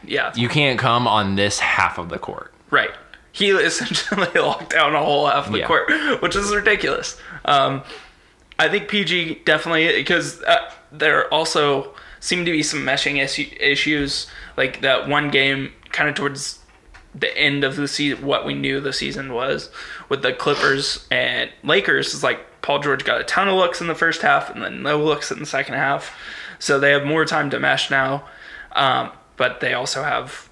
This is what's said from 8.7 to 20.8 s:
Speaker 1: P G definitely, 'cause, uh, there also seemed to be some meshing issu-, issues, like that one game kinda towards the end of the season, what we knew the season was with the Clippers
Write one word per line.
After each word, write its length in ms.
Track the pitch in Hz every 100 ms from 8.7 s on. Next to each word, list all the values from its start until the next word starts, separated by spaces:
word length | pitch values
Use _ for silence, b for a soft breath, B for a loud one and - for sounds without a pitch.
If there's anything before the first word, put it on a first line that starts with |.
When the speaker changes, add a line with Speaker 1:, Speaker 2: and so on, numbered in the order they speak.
| 196 202
Speaker 1:
P 160 | 208
G 380 | 180 175 160 - -
definitely, 580 | 156 165 165 165 104
'cause, 380 | 143 170 147 -
uh, 260 | - - - - -
there 360 | 151 151 147 139
also 600 | 151 160 160 147 139 139 B B B
seemed 240 | - 180 175
to 60 |
be 120 | 156
some 220 | 151 151 135
meshing 300 | 131 139 143
issu-, 400 | 135 - 143 -
issues, 680 | 139 139 - 151 143 - - B B -
like 260 | 135 -
that 280 | 135 127 -
one 200 | 147 147
game 440 | 139 135 139 135 - -
kinda 220 | - 147
towards 460 | 143 139 135 - - - - - - - -
the 200 | - -
end 260 | 143 143
of 120 | 139 139
the 120 | 143
season, 360 | - 147 127 135
what 200 | 131 -
we 80 |
knew 260 | 143 139 135
the 140 | 143
season 400 | 131 139 147 135
was 360 | 117 131 143 - B B B B
with 120 | 139
the 100 | 123
Clippers 720 | 127 - 143 - 139